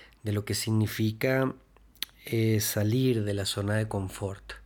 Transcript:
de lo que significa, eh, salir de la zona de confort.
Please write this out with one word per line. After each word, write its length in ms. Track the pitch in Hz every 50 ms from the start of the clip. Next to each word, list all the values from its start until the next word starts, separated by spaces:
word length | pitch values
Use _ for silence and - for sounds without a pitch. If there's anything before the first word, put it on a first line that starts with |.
| - - - _ -
de 80 | 107
lo 140 | 104 104 104
que 80 | - 104
significa, 1000 | - - 110 110 110 107 104 - - 110 107 110 110 - 131 131 131 135 127 - - - _ - - - - - - - - - - -
eh, 360 | - 117 113 110 110 110 104
salir 640 | - - - 107 101 104 117 131 131 127 120 110 104
de 80 | 104 101
la 120 | 98 95
zona 300 | - - 107 98 101 104
de 140 | 107 110 110
confort. 640 | 107 101 95 92 - - 104 95 98 - - - - - -